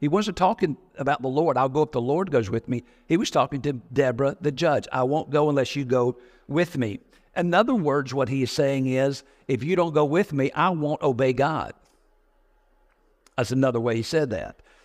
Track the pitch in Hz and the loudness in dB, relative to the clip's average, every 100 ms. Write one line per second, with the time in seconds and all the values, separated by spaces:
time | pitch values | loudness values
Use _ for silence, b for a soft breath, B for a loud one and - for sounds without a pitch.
0 | 147 185 214 - 185 226 160 - _ - | 0 0 0 0 0 2 -2 -4 _ -6
1 | 135 147 131 135 165 127 135 143 151 131 | -2 -2 0 0 2 2 2 2 0 0
2 | 120 156 190 127 101 110 - 120 b b | 0 0 0 0 0 -4 -4 -6 b b
3 | - 165 - 156 127 139 135 127 - 127 | -2 0 2 0 0 -2 -4 -6 -4 0
4 | 135 120 139 202 156 135 165 135 - 131 | 2 2 0 -2 -4 0 0 0 -2 -2
5 | 131 151 - 147 151 139 123 143 127 127 | 0 -2 0 0 2 2 0 -4 0 2
6 | 123 123 B B - 143 175 135 113 98 | 2 -2 B B -4 -2 0 -2 -4 -6
7 | _ b b - 175 175 233 247 147 143 | _ b b -4 2 2 2 2 0 0
8 | 135 135 131 135 123 - 139 139 131 131 | -2 -2 -2 -2 -2 0 0 0 0 0
9 | 139 135 b b - 131 147 185 170 147 | 0 -2 b b -4 -4 0 0 2 2
10 | 147 165 202 143 135 - 175 170 147 151 | 2 2 0 0 -2 0 0 0 -2 0
11 | 147 123 135 123 143 151 62 - _ _ | 0 2 2 2 0 -2 -6 -12 _ _
12 | _ _ _ _ _ _ _ _ _ _ | _ _ _ _ _ _ _ _ _ _
13 | _ _ _ - 120 131 135 120 117 113 | _ _ _ -6 -2 0 2 0 -2 -2
14 | 110 160 143 95 - - b b | -2 -2 0 -4 -8 -16 b b